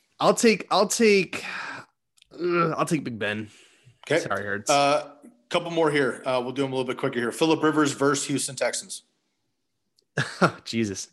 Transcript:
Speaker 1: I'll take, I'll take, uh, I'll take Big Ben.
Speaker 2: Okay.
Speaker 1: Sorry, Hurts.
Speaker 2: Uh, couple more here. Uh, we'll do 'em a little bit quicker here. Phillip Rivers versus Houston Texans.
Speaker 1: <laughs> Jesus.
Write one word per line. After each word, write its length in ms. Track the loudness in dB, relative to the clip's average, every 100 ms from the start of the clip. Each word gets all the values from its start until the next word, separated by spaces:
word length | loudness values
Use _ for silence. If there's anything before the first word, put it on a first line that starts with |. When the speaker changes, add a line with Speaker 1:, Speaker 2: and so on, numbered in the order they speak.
| _ 0
Speaker 1:
I'll 160 | 2
take, 320 | 4 4 4 2
I'll 180 | 2 2
take, 560 | 4 4 4 2 -6 -10 -10 -10 -14 -16 _ _ _ _ -6
uh, 300 | 0 2 2
I'll 160 | 0 -2
take 180 | -2
Big 140 | -4 -4
Ben. 320 | -4 -4 -8 -16 -20 _ _ _ -2
Speaker 2:
Okay. 140 | -2
Speaker 1:
Sorry, 220 | 0 -4
Hurts. 260 | -4 -4 2
Speaker 2:
Uh, 400 | 4 4 2 -2 -16 -20 _ -4
couple 200 | -4 -2
more 200 | 0 2
here. 320 | 2 0 -2
Uh, 160 | -2 -2
we'll 100 | -2
do 120 | -4
'em 80 | -2
a 20 |
little 120 | -2 -4
bit 60 | -4
quicker 220 | -4 -2
here. 100 | -4
Phillip 300 | 0 2 2
Rivers 300 | 2 4 2
versus 340 | 2 2 2 -2
Houston 300 | -4 -4 -4
Texans. 460 | -4 -4 -10 -14 -18 _ _ _ _ _ _ _ _ _ _ -6
Speaker 1:
<laughs> 480 | -6 0 0 0
Jesus. 440 | -6 -2 -2 -4 -10